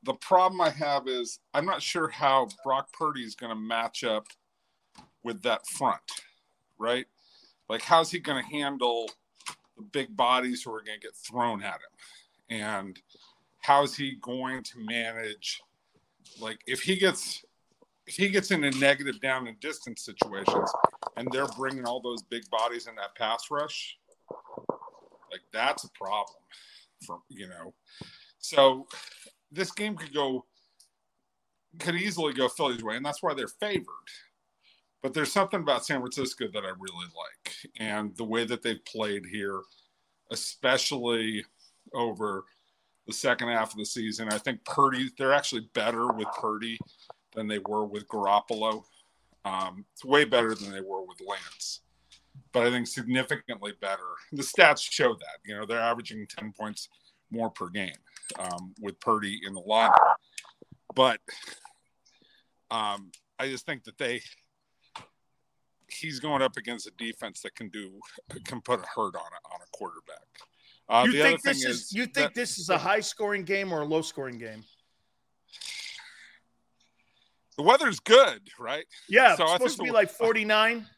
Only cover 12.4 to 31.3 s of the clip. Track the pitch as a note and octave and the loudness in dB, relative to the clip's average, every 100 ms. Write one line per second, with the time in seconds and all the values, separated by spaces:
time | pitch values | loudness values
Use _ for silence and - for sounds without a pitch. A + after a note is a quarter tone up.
12.4 | _ A2+ G#2+ G#2 G2 F#2 _ - - _ | _ -6 -4 -6 -8 -14 _ -20 -20 _
13.4 | _ _ - C#3+ C#3+ - C#3 C3+ - B2+ | _ _ 6 6 6 -2 -8 -8 -10 -8
14.4 | B2+ C3 A2 A#2+ A2 A#2 A2+ A2+ A2 G#2 | -6 -8 -10 -12 -6 -4 -4 -6 -8 -8
15.4 | - - _ _ _ _ _ _ - - | -8 -10 _ _ _ _ _ _ -20 -12
16.4 | A2 A2 - B2+ - F#3+ F#3 D#3 - - | -10 -10 -6 -4 0 4 4 2 -6 -10
17.4 | _ _ _ _ _ _ - - G3 G3 | _ _ _ _ _ _ -16 -2 2 2
18.4 | F#3+ F3+ C#3+ C3 C#3 C#3 C#3 A2 C3+ C3 | 2 2 2 4 4 4 0 -4 -2 -2
19.4 | B2 A2 D3 D3+ - A2+ - G2+ G#2+ G2 | -4 -10 -10 -10 -12 -14 -14 2 2 4
20.4 | G2 G2+ F#2+ - - - - - B2+ B2+ | 2 2 0 2 0 0 -12 -8 -6 -4
21.4 | C#3 A#2+ C3 C3+ A#2+ B2+ A#2+ A#2 G2+ A#2 | -4 -4 -8 -6 -6 -6 -8 -10 -10 -12
22.4 | A2 A#2 A#2+ A#2+ A#2 A2 G2+ - A2 A#2 | -4 -2 -2 -2 -10 -10 -10 -4 -2 -2
23.4 | - D3 D3+ - - - _ _ _ - | -2 -4 -4 -8 -12 -16 _ _ _ -18
24.4 | - - - - - - - _ _ F#2 | -16 -20 -8 -8 -8 -20 -20 _ _ -18
25.4 | _ G#2+ B2+ D3 - - F#2+ G#2 G2+ - | _ -2 0 0 -8 -12 -4 -4 -4 -10
26.4 | _ - - - _ _ - F2 _ F2 | _ -20 -20 -20 _ _ -16 -16 _ -18
27.4 | F#2+ F2 E2+ - _ - - - - _ | -16 -16 -18 -20 _ -20 -20 -20 -20 _
28.4 | - D3 C3+ C3 C3+ - - - - _ | -2 6 8 6 -4 -16 -18 -20 -20 _
29.4 | _ D3 F3+ - G#3 F#3+ D#3 C#3+ C#3 B2+ | _ -4 -4 -2 -6 -6 -6 -2 0 -2
30.4 | - _ _ _ _ _ _ _ _ | -6 _ _ _ _ _ _ _ _